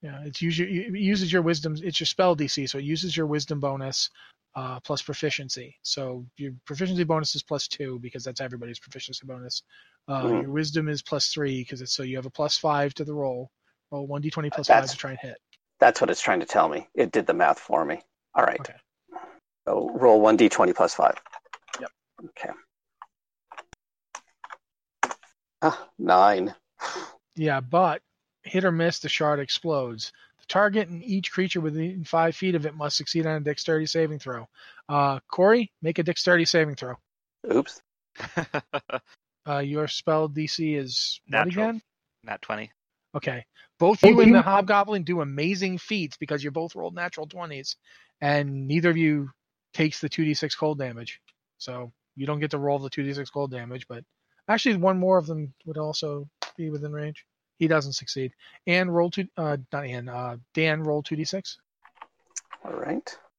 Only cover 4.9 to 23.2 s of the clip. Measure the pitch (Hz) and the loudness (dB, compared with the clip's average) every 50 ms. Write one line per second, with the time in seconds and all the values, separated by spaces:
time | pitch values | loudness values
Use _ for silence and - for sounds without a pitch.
4.9 | 147 135 - - 147 - - 151 143 - 143 131 - - 123 120 143 _ _ - | -6 -6 -4 -6 -8 -4 -2 -2 -2 -4 -6 -8 -10 -10 -10 -18 -20 _ _ -6
5.9 | - - 139 131 127 123 123 123 _ _ 143 139 131 127 _ - 151 135 185 185 | -6 -4 -4 -8 -8 -10 -12 -14 _ _ -10 -10 -10 -12 _ -12 -6 -4 -2 -2
6.9 | 185 180 175 156 160 156 156 147 - - - _ 151 143 - - - - 147 135 | 0 0 2 2 2 0 0 -2 -4 -6 -6 _ -6 -4 -4 -6 -6 -8 -8 -8
7.9 | 131 123 120 127 - 131 117 127 123 - 135 127 123 123 117 117 120 - - - | -8 -10 -10 -12 -12 -10 -12 -10 -10 -8 -8 -8 -10 -10 -12 -12 -14 -14 -16 -18
8.9 | - 131 - - 127 - - 131 131 123 123 123 - - - _ _ - - _ | -16 -14 -14 -12 -12 -14 -14 -14 -16 -14 -12 -10 -10 -10 -10 _ _ -20 -20 _
9.9 | _ _ _ - 135 135 - - 117 107 - 135 139 151 160 151 143 165 156 151 | _ _ _ -6 -4 -2 0 0 0 0 0 -2 -2 -2 -2 0 -2 -2 -2 -2
10.9 | 151 143 - - - 143 - - - - 147 139 135 131 127 - - 123 127 123 | -4 -6 -4 -4 -2 -2 -2 -2 -2 -2 -2 -2 -2 -4 -6 -8 -10 -12 -8 -6
11.9 | - - 135 131 127 131 127 131 - - 151 151 - - - 160 147 143 143 143 | -6 -6 -6 -6 -6 -8 -8 -10 -6 -4 -2 0 0 0 0 2 2 2 0 0
12.9 | 139 - 156 147 151 147 143 135 127 123 127 131 _ _ _ _ _ _ _ _ | -2 -6 -8 -6 -6 -4 -4 -4 -4 -6 -8 -12 _ _ _ _ _ _ _ _
13.9 | - 143 139 139 143 143 147 156 - - 156 147 - - 143 - 139 113 131 135 | -10 -10 -8 -6 -6 -6 -6 -4 -4 -4 -4 -4 -4 -4 4 6 6 6 6 2
14.9 | 131 - - 139 131 127 - 131 117 - _ _ _ _ _ _ _ _ - 127 | -6 -8 -8 -10 -10 -10 -12 -14 -16 -16 _ _ _ _ _ _ _ _ 6 6
15.9 | 120 - 131 120 92 - - - 107 90 82 - - - 85 80 76 76 78 _ | 6 6 2 0 0 0 2 2 2 2 0 0 2 2 2 2 2 -4 -8 _
16.9 | _ - 123 - - 113 92 - 85 85 87 78 - - - - - 78 80 73 | _ 0 0 2 2 0 2 2 2 4 4 4 4 2 0 -2 0 0 0 0
17.9 | 76 - - _ _ _ _ _ _ - 127 - - - 139 - - - _ _ | -4 -6 -8 _ _ _ _ _ _ 2 4 4 2 0 -6 -10 -16 -20 _ _
18.9 | _ _ _ _ - - - - - - _ _ _ _ _ - - - - - | _ _ _ _ -18 -18 -18 -18 -20 -20 _ _ _ _ _ -2 -2 0 -2 -4
19.9 | - 117 123 123 110 110 107 110 110 107 - - - - 104 - - - 92 87 | -4 4 8 8 8 10 10 8 8 8 8 6 6 6 4 4 4 4 2 2
20.9 | - - - - - - _ - - - _ _ - - _ - - - - - | 4 4 4 2 2 2 _ -18 -20 -20 _ _ -20 -20 _ -14 -12 -12 -12 -12
21.9 | _ _ _ _ _ - - - _ - - - - - - _ _ _ _ _ | _ _ _ _ _ -20 -20 -20 _ -14 -12 -12 -12 -12 -16 _ _ _ _ _
22.9 | _ _ - _ _ _ | _ _ -20 _ _ _